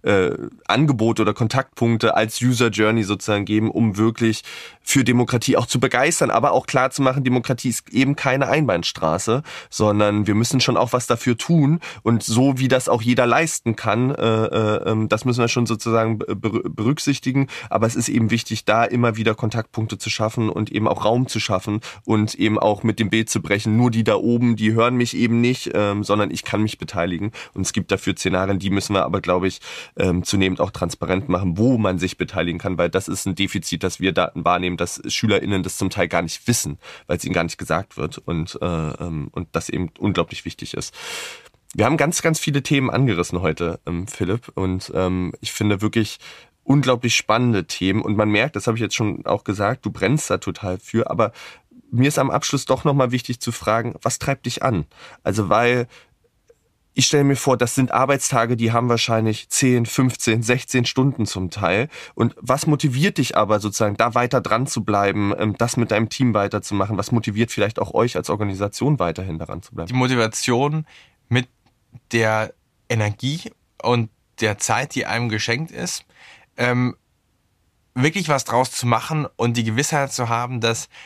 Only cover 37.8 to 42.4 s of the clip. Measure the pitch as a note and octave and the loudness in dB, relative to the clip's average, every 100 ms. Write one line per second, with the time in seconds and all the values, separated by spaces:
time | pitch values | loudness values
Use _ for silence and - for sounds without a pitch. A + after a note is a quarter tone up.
37.8 | - - D#2 - - E2 D#2+ - F2+ E2 | -4 -6 -8 -6 -6 -4 -4 -4 -4 -2
38.8 | D#2 - E2+ D#2 C2+ - E2+ E2 - - | -4 -6 -6 -6 -6 -8 -6 -6 -4 -4
39.8 | F2 - G#2 F2 D#2+ - E2+ - - - | -6 -4 -2 -2 -4 -8 -12 -12 -10 -10
40.8 | - - - - - - - _ - - | -10 -12 -14 -12 -12 -16 -20 _ -8 0
41.8 | A2+ D#3 D3 - E3 D#3+ | 2 2 0 0 -2 0